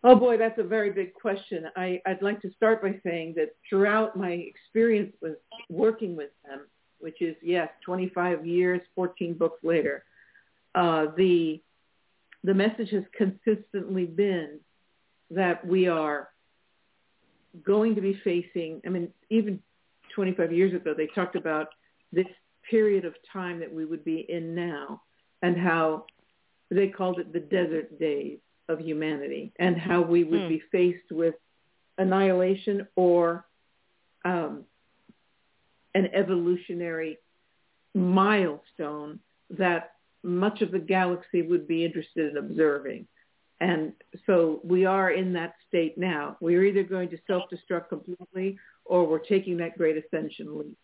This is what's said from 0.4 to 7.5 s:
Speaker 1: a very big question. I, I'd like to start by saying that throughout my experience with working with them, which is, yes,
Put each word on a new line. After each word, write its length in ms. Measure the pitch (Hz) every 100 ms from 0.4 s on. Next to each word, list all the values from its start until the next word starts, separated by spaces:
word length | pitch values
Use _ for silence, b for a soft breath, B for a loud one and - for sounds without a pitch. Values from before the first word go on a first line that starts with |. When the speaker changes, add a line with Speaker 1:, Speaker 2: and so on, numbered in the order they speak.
| 226 226
Speaker 1:
a 40 |
very 280 | 180 220 208
big 220 | 196 185
question. 540 | - 226 196 - 180 160 -
I, 240 | 185 180 -
I'd 160 | 180
like 180 | 196 214
to 80 | 196 -
start 240 | 220 220
by 180 | 202 190
saying 300 | 185 170 165 165
that 180 | 151 - -
throughout 480 | 196 202 214 220 190
my 140 | 190
experience 840 | 175 170 - _ 220 233 214 202 -
with 160 | 165 156 _ - -
working 480 | 170 220 220 220 170
with 140 | 143 _ 143
them, 140 | 139 143 _ _ _
which 200 | 165 156
is, 160 | 170 160
yes, 260 | 170